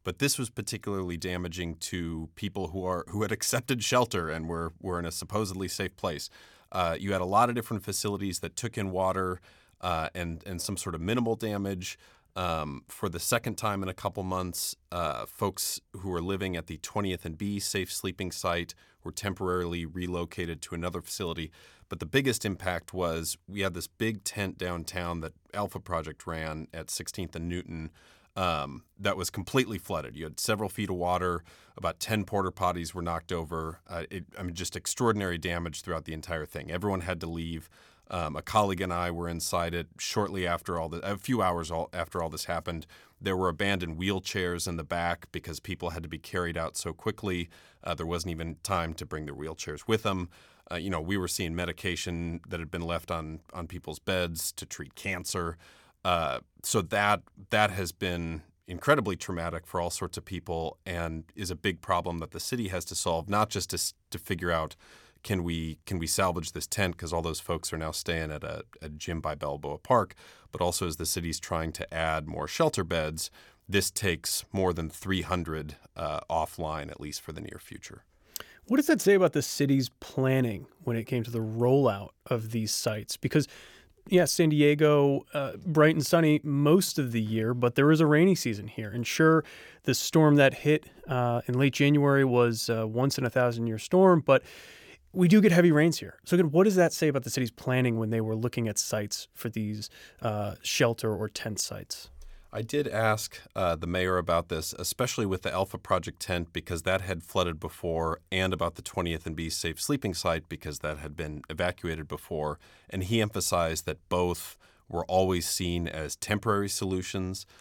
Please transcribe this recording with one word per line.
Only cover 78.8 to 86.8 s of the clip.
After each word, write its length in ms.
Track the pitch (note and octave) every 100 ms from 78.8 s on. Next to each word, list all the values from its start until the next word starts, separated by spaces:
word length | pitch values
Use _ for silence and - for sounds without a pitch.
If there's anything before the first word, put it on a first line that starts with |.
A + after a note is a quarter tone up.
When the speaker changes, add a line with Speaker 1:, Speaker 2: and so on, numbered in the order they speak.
| D4
Speaker 2:
that 140 | D4+
say 140 | - G3+
about 180 | F3+
the 80 | D3
city's 480 | C3+ - C#3+ C#3 B2 -
planning 680 | - - C3 C3 B2 G2+ - _
when 140 | - A2+
it 80 | A2+
came 180 | B2+
to 80 | A2+
the 140 | A#2 A2 A2+
rollout 480 | A#2+ C3+ C3 G2 G2+ - -
of 240 | A#2+ A2
these 200 | A2+ G#2+
sites? 460 | - - G#2+ - -
Because, 300 | B2 D#3 C#3+ - - - _ _ -
yeah, 180 | F3+ E3
San 240 | - E3
Diego, 760 | D3+ D3 D3 D3+ D3 C#3+ C#3+ -
uh, 200 | D3 C#3 - -
bright 300 | D#3 D3+ D#3+
and 100 | C#3
sunny 340 | E3+ D#3+ D3+
most 560 | D3+ C#3+ D3 F3